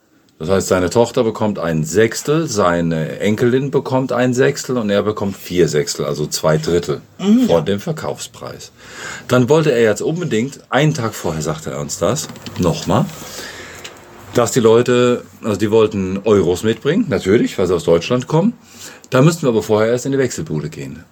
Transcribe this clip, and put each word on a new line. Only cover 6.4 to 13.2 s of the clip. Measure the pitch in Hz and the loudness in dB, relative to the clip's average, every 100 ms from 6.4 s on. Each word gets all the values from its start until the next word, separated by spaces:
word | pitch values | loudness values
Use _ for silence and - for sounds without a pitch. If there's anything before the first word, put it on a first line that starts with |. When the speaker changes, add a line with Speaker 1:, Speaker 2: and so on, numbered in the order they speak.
| 82 78 | 0 0
Speaker 1:
Drittel | 78 85 - - - - | 2 0 -2 -6 -10 -4
Speaker 2:
Mhm, | 190 233 240 | 2 2 4
Speaker 1:
von | 170 | 2
Speaker 2:
ja. | |
Speaker 1:
dem | 160 196 | 0 -2
Verkaufspreis. | - 156 73 69 - - 64 - - - - - - - - | -4 -8 -8 -10 -12 -14 -14 -14 -18 -20 -20 -16 -14 -14 0
Dann | 127 123 | 2 4
wollte | 156 156 | 4 4
er | 120 | 4
jetzt | 113 101 | 4 2
unbedingt, | - 170 165 110 131 - - | -2 -2 -2 -2 -2 -6 -4
einen | 120 151 | 2 2
Tag | 127 113 - | 2 -4 -4
vorher | 90 80 | -6 -4
sagte | 78 78 - | -4 -6 -6
er | 69 | -8
uns | 73 - | -8 -2
das, | 90 120 - - - - | -2 -2 -6 -12 -12 -2
nochmal, | 87 - - 107 196 - | -2 0 0 0 0 -6